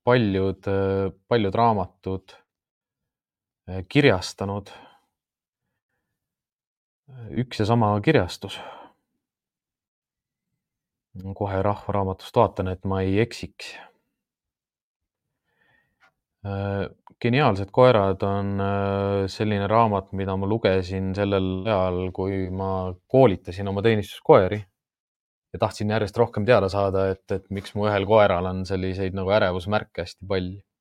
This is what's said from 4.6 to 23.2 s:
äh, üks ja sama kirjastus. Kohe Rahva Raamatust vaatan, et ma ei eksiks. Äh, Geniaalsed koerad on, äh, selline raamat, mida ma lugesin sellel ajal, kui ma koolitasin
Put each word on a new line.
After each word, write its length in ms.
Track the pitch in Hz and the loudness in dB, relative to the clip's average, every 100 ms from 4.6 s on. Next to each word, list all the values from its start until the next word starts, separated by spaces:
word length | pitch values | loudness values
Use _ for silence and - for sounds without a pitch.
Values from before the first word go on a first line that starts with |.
| 98 - - _ _ _ _ _ _ _ _ _ _ _ _ _ _ _ _ _ _ _ _ _ _ | -10 -18 -20 _ _ _ _ _ _ _ _ _ _ _ _ _ _ _ _ _ _ _ _ _ _
äh, 220 | 131 117 - 135 | -18 -8 -6 -4
üks 160 | - | -2
ja 80 | 104 | 2
sama 240 | 117 104 104 | 2 2 2
kirjastus. 560 | 104 147 90 - - - - - - _ _ _ _ _ _ _ _ _ _ _ _ _ _ _ _ _ _ _ _ _ _ 92 95 95 | 2 2 0 -6 -14 -14 -16 -20 -20 _ _ _ _ _ _ _ _ _ _ _ _ _ _ _ _ _ _ _ _ _ _ -14 -10 -6
Kohe 240 | 98 95 | -2 0
Rahva 320 | 98 104 - | 0 0 -2
Raamatust 420 | 101 95 92 - 123 | -2 -2 -4 -2 2
vaatan, 380 | 104 - 92 | 2 2 -6
et 120 | 92 98 | -4 -4
ma 160 | 95 95 | -2 0
ei 140 | 98 | 0
eksiks. 540 | 117 - 87 - - - - _ _ _ _ _ _ _ _ _ _ _ _ _ _ _ _ _ _ _ _ _ _ _ _ _ | 0 -4 -16 -16 -18 -18 -20 _ _ _ _ _ _ _ _ _ _ _ _ _ _ _ _ _ _ _ _ _ _ _ _ _
Äh, 460 | 101 98 101 98 92 - _ - | -8 -4 -4 -4 -6 -10 _ -4
Geniaalsed 480 | 117 127 143 98 98 | 0 2 2 2 0
koerad 520 | - 127 113 98 92 98 | 4 6 6 2 0 -2
on, 320 | 101 101 98 | -2 -2 -4
äh, 680 | 98 101 98 98 98 101 95 | -2 -2 -2 -2 0 -2 -2
selline 360 | - 107 101 101 | -4 -2 -2 2
raamat, 440 | 113 113 101 - | 2 2 0 -4
mida 240 | 95 98 95 | -6 -4 -4
ma 120 | 98 | -2
lugesin 640 | 113 101 95 90 95 95 95 | 0 2 2 0 -4 -4 -2
sellel 480 | 101 98 95 92 | 0 0 0 -2
ajal, 460 | 95 101 92 90 92 | -2 0 0 -2 -4
kui 380 | 90 95 98 92 | -4 -4 -4 -4
ma 400 | 95 95 95 92 90 _ | -6 -4 -4 -6 -10 _
koolitasin 600 | 135 | 4